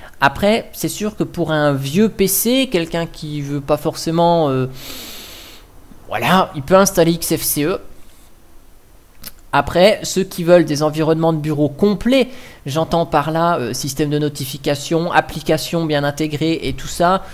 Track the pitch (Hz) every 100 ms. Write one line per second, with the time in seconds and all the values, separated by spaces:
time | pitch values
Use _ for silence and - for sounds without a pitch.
0 | - - 135 135 202 226 - - 160 -
1 | 208 - 143 170 160 156 147 135 135 165
2 | 220 214 190 - 226 262 254 175 165 165
3 | 160 - 151 147 139 143 139 151 160 151
4 | 165 165 170 170 147 131 127 131 - -
5 | - - - - - - - - - -
6 | - 107 139 185 - 151 135 190 196 185
7 | 165 170 - 160 - 147 147 202 - -
8 | - - - - - - - - - -
9 | - - - - - 143 139 170 196 202
10 | - 185 190 - 170 175 156 143 156 156
11 | 156 160 165 160 151 147 147 135 202 196
12 | 233 262 254 - - - 139 147 160 170
13 | 165 151 147 160 170 160 120 127 139 143
14 | 147 147 147 147 131 151 - 143 - 165
15 | 170 147 - 151 - 160 - 170 160 147
16 | 143 143 156 147 160 160 123 131 - -
17 | 175 190 -